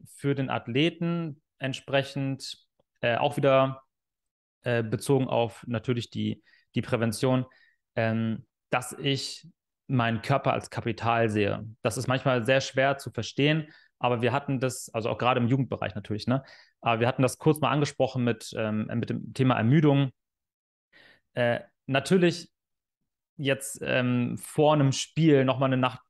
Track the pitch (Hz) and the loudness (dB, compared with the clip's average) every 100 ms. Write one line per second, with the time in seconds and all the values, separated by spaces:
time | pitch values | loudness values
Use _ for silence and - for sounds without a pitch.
0 | - - 143 139 131 117 - 123 165 - | -18 -8 -4 -2 -2 -4 -2 0 0 0
1 | 170 170 165 143 _ - 135 127 - 139 | -4 -4 -6 -10 _ -10 -8 -8 -2 -2
2 | 135 143 135 135 - - _ _ _ _ | 0 -4 -4 -6 -10 -16 _ _ _ _
3 | 120 117 139 123 139 135 135 123 _ _ | -2 0 0 2 4 6 4 -2 _ _
4 | _ _ _ _ _ _ 123 120 113 113 | _ _ _ _ _ _ -2 -2 0 -4
5 | - 135 131 117 117 - - 113 - 120 | 0 0 2 0 -2 -4 -8 -6 -2 -4
6 | - 107 107 107 _ _ _ 120 - 123 | -4 -6 -6 -6 _ _ _ -6 -2 0
7 | 113 110 131 131 123 _ _ _ _ - | 0 0 0 0 -2 _ _ _ _ -4
8 | 113 113 113 110 - _ - 127 - - | -2 0 -2 -4 -10 _ -6 -4 -4 -6
9 | 143 135 - - 160 _ _ _ - 131 | -4 -2 -4 -12 -18 _ _ _ -4 0
10 | 117 113 - 139 135 117 - - 117 107 | 0 -2 0 0 0 -2 -4 -8 -6 -4
11 | 117 117 117 107 101 107 110 - 120 127 | 0 2 2 2 0 -2 -8 -6 -4 -4
12 | 120 127 139 127 110 135 - 131 135 139 | -2 -2 2 0 2 2 2 0 0 0
13 | - - 110 - 143 156 151 - _ _ | -6 -8 -6 0 2 2 -2 -12 _ _
14 | 123 120 120 135 - 135 127 - - 117 | -2 0 0 0 -2 -2 -2 -4 -8 -6
15 | 113 117 117 127 117 131 123 - 104 107 | -4 0 0 2 2 2 0 -4 -4 -6
16 | - 107 - 135 - - - _ 123 113 | -6 -6 -2 -2 -4 -20 -20 _ -2 2
17 | 117 - 127 - 156 151 131 143 143 - | 2 2 0 2 2 2 2 0 0 0
18 | 127 127 120 113 - - 110 107 110 117 | -2 0 0 -2 -4 -6 -2 -2 -2 -4
19 | 110 120 - - 131 120 110 151 147 139 | -4 -4 -6 0 2 4 4 6 6 4
20 | 135 - _ _ _ _ _ _ _ _ | 0 -4 _ _ _ _ _ _ _ _
21 | - _ _ - 120 117 - _ - 135 | -20 _ _ -2 0 0 -4 _ -4 -2
22 | - 185 175 170 - _ _ _ _ _ | 2 4 4 0 -8 _ _ _ _ _
23 | _ _ _ - 135 135 - - - 127 | _ _ _ -6 -2 -2 -4 -8 -2 0
24 | 123 123 120 117 - - 147 151 135 131 | 2 0 -2 -6 -8 2 4 4 4 0
25 | - - 160 139 131 123 135 127 127 123 | -4 2 4 6 4 2 0 2 0 -2
26 | _ | _